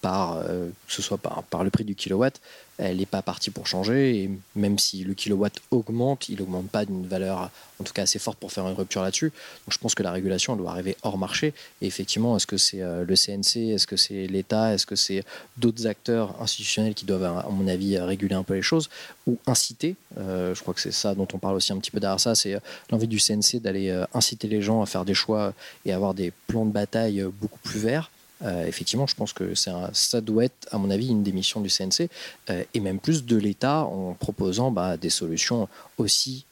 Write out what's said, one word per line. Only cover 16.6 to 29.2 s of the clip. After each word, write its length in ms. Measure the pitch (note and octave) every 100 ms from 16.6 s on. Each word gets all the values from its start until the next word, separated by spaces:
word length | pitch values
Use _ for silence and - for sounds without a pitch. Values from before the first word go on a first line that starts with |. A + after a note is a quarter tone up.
| G#2 - A2
qui 120 | G#2 G2
doivent, 180 | F#2+
à 240 | F#2 F2 -
mon 160 | G2 F#2+
avis, 300 | F2+ G2 F#2+
euh, 80 |
réguler 300 | F2+ G2 G2+
un 100 | F#2+
peu 100 | F#2
les 80 | G2
choses 280 | - E3 D3+ - - - -
ou 120 | A#2+ -
inciter, 500 | B2+ - A#2 D#3+ F#3+ _ -
euh, 360 | F#2+ F#2 F2+
je 60 | F2+
crois 140 | -
que 60 | F2
c'est 120 | -
ça 220 | - G#2
dont 120 | G2 F#2+
on 60 | F#2
parle 180 | G3 C#3
aussi 160 | -
un 60 | F#2+
petit 120 | -
peu 80 | G#2+
derrière 220 | G2+ G2
ça, 140 | A#2+
c'est, 200 | A2 G2+
euh, 60 | G2+ - - -
l'envie 180 | A2+ A#2
du 100 | G#2+
C 140 | -
N 100 | G#2+
C 160 | G#2 B2
d'aller, 300 | G#2+ G2 F#2+
euh, 160 | F#2 -
inciter 340 | F#2 - A2+ G#2+
les 140 | G#2+
gens 220 | G2+ A2+
à 40 | G2+
faire 200 | - F#2
des 80 |
choix 400 | F#2+ - G#2+ G2+ - - - -
et 60 |
avoir 200 | F#2 G2
des 200 | F#2+ F2+ - -
plans 200 | A2+ A2
de 40 |
bataille, 520 | G#2 G2+ A2+ A2+ G2+
euh, 80 | F#2+ G2+
beaucoup 180 | G#2+ -
plus 200 | - G#2
verts. 300 | A2 C#3+ D#3+ _ - -
Euh, 240 | B2 F2 E2+
effectivement, 400 | - - A#2+ C3+
je 80 |
pense 180 | -